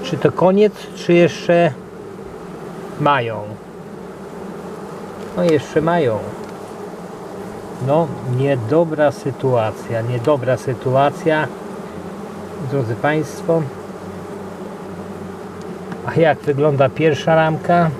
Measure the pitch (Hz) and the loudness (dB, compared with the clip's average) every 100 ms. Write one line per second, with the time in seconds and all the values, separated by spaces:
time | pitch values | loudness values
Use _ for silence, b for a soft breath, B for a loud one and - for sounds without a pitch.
0 | - 143 151 - 175 190 208 202 - - | -4 2 2 4 4 6 4 2 -14 -10
1 | - 175 170 - - 170 170 127 - - | 4 6 6 4 2 4 4 2 -12 -14
2 | - - - - - - - - - - | -14 -12 -12 -12 -12 -12 -12 -10 -10 0
3 | 147 143 117 107 104 104 - - - - | 2 2 0 -4 -6 -10 -14 -16 -14 -14
4 | - - - - - - - - - - | -14 -14 -14 -12 -10 -10 -10 -12 -12 -12
5 | - - - - 175 151 - 160 156 175 | -12 -12 -8 0 4 4 2 0 2 2
6 | 135 104 98 - - - - - - - | 2 0 -4 -8 -12 -12 -12 -12 -12 -12
7 | - - - - - - - - 127 151 | -12 -12 -12 -12 -12 -12 -12 -6 2 2
8 | 160 - 127 123 139 135 110 151 170 151 | 2 -2 -2 0 2 2 4 4 4 4
9 | 147 - 139 127 135 123 110 101 - 117 | 2 2 -6 0 2 4 2 -2 -4 -2
10 | 117 123 113 147 123 123 - 123 131 131 | 0 0 2 2 2 0 0 -2 2 4
11 | 143 143 165 156 151 - - - - - | 4 2 2 2 0 -6 -10 -10 -10 -10
12 | - - - - - - 135 139 117 110 | -10 -10 -10 -12 -12 -8 -2 0 0 0
13 | 147 156 143 - - 165 139 - - - | 2 2 0 -6 2 2 2 -6 -12 -12
14 | - - - - - - - - - - | -10 -10 -10 -10 -10 -10 -10 -10 -10 -10
15 | - - - - - - - - - - | -10 -10 -10 -12 -12 -12 -10 -10 -10 -8
16 | - - 160 139 - 139 151 139 135 - | -2 4 6 4 2 4 4 6 4 6
17 | 160 139 - 160 160 160 - 175 165 135 | 2 4 4 4 4 2 4 4 4 0